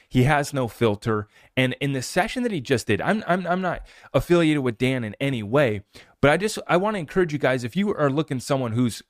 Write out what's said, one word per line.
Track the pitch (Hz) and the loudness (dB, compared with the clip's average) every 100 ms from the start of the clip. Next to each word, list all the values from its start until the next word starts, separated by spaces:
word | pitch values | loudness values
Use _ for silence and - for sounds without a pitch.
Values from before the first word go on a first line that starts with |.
| _ | _
He | 123 | 2
has | 131 147 147 | 4 2 0
no | 139 117 | -4 -6
filter. | - 113 104 120 107 101 _ _ - | 0 0 0 -2 -4 -4 _ _ -2
And | 127 - | -2 -2
in | 139 | -4
the | 135 | -4
session | - 220 226 262 | -2 -2 -2 -2
that | 240 | -4
he | 180 | -4
just | 117 - - | 0 0 2
did, | 98 | 0
I'm, | - 214 | 0 0
I'm, | - 185 175 | 0 -2 0
I'm | 180 | -2
not | 185 147 - - - | -2 -6 -10 -20 -4
affiliated | 135 139 175 160 147 | -2 4 4 4 2
with | 127 107 | 0 0
Dan | 127 131 | -2 -2
in | 107 - | -4 -4
any | 139 123 | -4 -4
way, | 101 139 131 104 - - - _ | 0 2 2 0 -8 -20 -20 _
but | 139 | 4
I | 165 | 4
just, | 208 - - | 0 -4 0
I | 170 | 0
wanna | 208 208 | 0 -4
encourage | 143 190 175 | -4 -2 0
you | 147 | 0
guys, | 135 131 | 0 0
if | 120 180 | -2 -2
you | 202 | -2
are | - 143 | 0 0
looking | 139 156 131 | 0 -2 -6
someone | - 139 120 | -2 -2 0
who's | 117 120 - | 0 0 -2